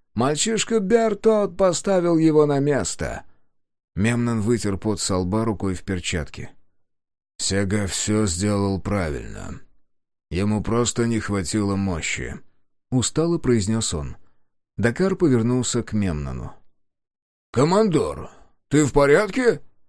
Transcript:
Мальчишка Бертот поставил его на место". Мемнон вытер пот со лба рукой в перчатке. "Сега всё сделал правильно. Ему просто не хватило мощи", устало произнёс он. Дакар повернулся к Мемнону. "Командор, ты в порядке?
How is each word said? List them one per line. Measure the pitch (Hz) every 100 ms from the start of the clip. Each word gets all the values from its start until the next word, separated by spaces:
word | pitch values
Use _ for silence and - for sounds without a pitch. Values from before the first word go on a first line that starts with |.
| _ -
Мальчишка | 131 151 220 226 - 226
Бертот | 185 226 226 208 220 214 202 175
поставил | 190 170 - 190 170 165
его | 160 151 151
на | 143
место". | 143 139 95 - 73 57 - - _ _ _ _ _ -
Мемнон | 107 120 120 113
вытер | 104 120 104 98
пот | 107 101
со | - 95
лба | 90 107 113
рукой | 98 101 92
в |
перчатке. | - 92 - 90 73 - - - - _ _ _ _ _ _ -
"Сега | - 95 101 104 98
всё | - - 107 107
сделал | 85 104 101 101 98
правильно. | - 101 82 65 53 52 50 - - - _ _ _ _ -
Ему | 87 104 107
просто | 98 113 120 - 117
не | 113
хватило | 101 101 92 110 101 98
мощи", | 98 82 - - 62 - - _ _ _ -
устало | 127 110 - 165 170
произнёс | 131 117 95 113 110
он. | 82 67 - - _ _ _ _ -
Дакар | 107 117 190 185
повернулся | 170 123 113 127 120 123
к | 107
Мемнону. | 110 98 76 69 64 58 - - _ _ _ _ _ _ _ _
"Командор, | - 151 190 220 151 87 69 - - - _ -
ты | 151 147
в |
порядке? | 143 139 151 208 254 247 156 - _